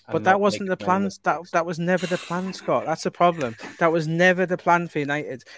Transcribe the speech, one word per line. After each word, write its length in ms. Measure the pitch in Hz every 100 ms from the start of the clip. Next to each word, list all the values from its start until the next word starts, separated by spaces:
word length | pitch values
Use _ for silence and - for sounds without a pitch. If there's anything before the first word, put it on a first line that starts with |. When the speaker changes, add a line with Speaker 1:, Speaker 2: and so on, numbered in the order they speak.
| -
Speaker 1:
and 60 |
Speaker 2:
But 100 | 165
that 80 | 110
Speaker 1:
not 80 | 196
Speaker 2:
wasn't 220 | 202 202 196
Speaker 1:
make 100 | 185
Speaker 2:
the 40 |
Speaker 1:
many 20 | 196
Speaker 2:
plan. 160 | 190
That, 40 | 196 - 180 151
Speaker 1:
mistakes. 120 | 175
Speaker 2:
that 120 | 175 165
was 120 | 160
never 280 | 170 180 175
the 100 | 175
plan, 340 | - 175 190
Scott. 340 | 180 - 135 113
That's 180 | 160
the 80 | 180
problem. 420 | - 175 170 123 113 - -
That 140 | 170
was 160 | 170 156
never 380 | 165 185 180 180
the 100 | 180
plan 320 | 180 175 170
for 100 | 156
United. 460 | 143 147 110 127 -